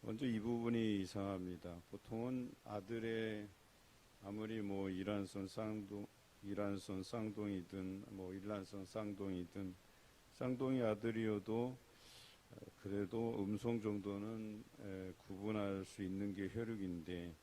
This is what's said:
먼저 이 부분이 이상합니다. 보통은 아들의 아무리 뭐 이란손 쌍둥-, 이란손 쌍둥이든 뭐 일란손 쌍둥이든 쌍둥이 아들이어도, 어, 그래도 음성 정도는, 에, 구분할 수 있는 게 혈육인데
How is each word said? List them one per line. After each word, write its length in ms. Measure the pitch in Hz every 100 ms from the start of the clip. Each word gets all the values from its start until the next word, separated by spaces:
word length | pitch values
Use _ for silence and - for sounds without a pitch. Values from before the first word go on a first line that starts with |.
먼저 240 | 110 110 135
이 120 | 113
부분이 600 | 110 120 117 117 110 101
이상합니다. 760 | 92 101 98 95 90 87 90 87 -
보통은 640 | 101 - 113 120 127 123 -
아들의 840 | - 104 95 117 113 113 110 107 104 95 - - - - - -
아무리 380 | 98 104 110 113
뭐 300 | 104 98 98
이란손 560 | 92 98 104 98 101 98
쌍둥-, 600 | - 110 107 98 101 107 - - -
이란손 600 | 101 98 101 98 - 95
쌍둥이든 1000 | 95 117 107 104 104 98 87 95 95 95 -
뭐 220 | 98 92
일란손 500 | 95 101 104 92 101 92
쌍둥이든 880 | 110 104 98 98 92 87 101 95 92 - - - - -
쌍둥이 480 | - 127 127 131 131
아들이어도, 960 | 113 107 113 113 110 104 98 113 123 131 - - - - - - -
어, 60 | - - -
그래도 540 | 98 101 98 113 117 113
음성 420 | 98 104 120 117
정도는, 840 | 107 104 98 101 104 113 110 107 120 -
에, 320 | 101 95 92 87
구분할 680 | - 95 104 107 101 98
수 180 | 92 -
있는 320 | 95 95 101
게 140 | 95 95
혈육인데 840 | 110 113 110 95 87 80 90 87 82